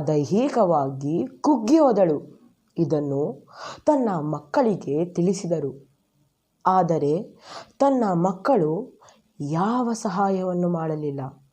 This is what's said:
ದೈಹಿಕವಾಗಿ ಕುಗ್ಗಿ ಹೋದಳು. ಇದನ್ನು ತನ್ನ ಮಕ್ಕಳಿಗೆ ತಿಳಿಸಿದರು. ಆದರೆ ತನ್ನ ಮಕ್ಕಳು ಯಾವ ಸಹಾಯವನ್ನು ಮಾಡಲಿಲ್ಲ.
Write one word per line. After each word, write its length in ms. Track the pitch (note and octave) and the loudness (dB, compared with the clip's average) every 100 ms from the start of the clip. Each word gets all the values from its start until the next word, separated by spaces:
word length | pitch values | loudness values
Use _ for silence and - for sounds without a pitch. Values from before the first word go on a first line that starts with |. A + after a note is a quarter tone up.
| D3 | 2
ದೈಹಿಕವಾಗಿ 1200 | D3+ C#3+ G3 C#4 B3 F#3 D#3 C#3 C3+ C#3+ E3+ B3+ - | 0 2 0 0 2 2 2 0 -4 -4 -2 -4 -4
ಕುಗ್ಗಿ 380 | C#4+ C4+ G#3+ D#4+ | 0 0 4 4
ಹೋದಳು. 600 | C#4 G3+ F3+ D3 - - _ _ _ - | 6 4 4 2 -4 -20 _ _ _ -4
ಇದನ್ನು 680 | D#3+ D3+ C#3+ C#3 D#3+ C4 - - - - - | -2 0 -2 -2 -2 -6 -14 -18 -16 -6 0
ತನ್ನ 220 | D4 A#3 | 2 2
ಮಕ್ಕಳಿಗೆ 960 | F3 D3+ D3+ - D4+ A#3 F3 - C#3+ | -2 -4 -6 -4 0 0 0 -2 -2
ತಿಳಿಸಿದರು. 840 | F3 F3 F3 F#3+ F3 E3 C#3 - - _ _ _ _ _ _ _ F3 | -2 0 0 0 -2 -4 -4 -8 -18 _ _ _ _ _ _ _ 0
ಆದರೆ 560 | F#3 F3 D#3+ C#3+ D#3+ A3+ - - - - - | 2 2 2 0 -2 -4 -16 -20 -20 -10 0
ತನ್ನ 260 | C#4 C4 G#3+ | 2 2 2
ಮಕ್ಕಳು 880 | E3+ F3+ F#3 - B3 D#3 E3 B3+ - - _ _ - | 2 0 0 0 2 2 -2 -6 -14 -20 _ _ -12
ಯಾವ 520 | C#3+ D#3+ G3+ B3 A#3 | -4 -2 0 0 -2
ಸಹಾಯವನ್ನು 760 | A3+ G#3+ F3+ G3 F#3+ F#3 F3+ F3 | -4 -4 -2 0 0 -2 -2 0
ಮಾಡಲಿಲ್ಲ. 520 | E3+ D#3+ D#3 D3+ C#3 C3+ - _ | -2 -2 -4 -4 -6 -10 -12 _